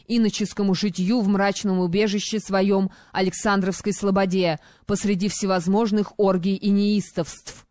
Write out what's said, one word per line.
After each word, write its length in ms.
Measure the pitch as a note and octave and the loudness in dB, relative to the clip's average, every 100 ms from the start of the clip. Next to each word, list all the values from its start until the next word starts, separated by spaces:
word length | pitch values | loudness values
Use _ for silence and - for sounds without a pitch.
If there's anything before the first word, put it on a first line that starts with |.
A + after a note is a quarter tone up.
| - | -4
иноческому 680 | A#3 A3 - G#3 - G3+ | 2 2 0 -6 -2 0
житью 460 | F#3 G#3+ E3+ F#3 B3 | 2 0 -2 0 2
в 80 | G3 | 2
мрачном 520 | G3+ G3 G3 G3+ F#3 | 2 0 0 -2 0
убежище 600 | F3+ F#3 G#3+ G3+ - G#3+ | 0 2 0 0 -4 -6
своём 520 | - G3 G3 G3 F#3+ - - | -2 0 2 2 0 -4 -10
Александровской 800 | - F#3+ - A3 G3 F#3+ F3+ G#3 | -2 -2 -2 0 0 0 -4 -4
слободе 680 | F#3+ G3+ F#3+ F#3+ F#3+ F3 D3+ - _ - | -2 0 0 0 0 0 -2 -8 _ -6
посреди 420 | G3+ G3 G3 G3 | -2 0 0 0
всевозможных 880 | - G3 F#3 E3+ G3+ A3+ G#3 G3 - | -2 0 0 2 2 2 0 -2 0
оргий 380 | G3 F#3 F3+ F#3+ | 2 2 0 -2
и 140 | G#3 | 0
неистовств. 960 | G3+ G3+ G#3 - - D#3+ - - - - | 2 2 0 -2 -6 -6 -8 -18 -20 -20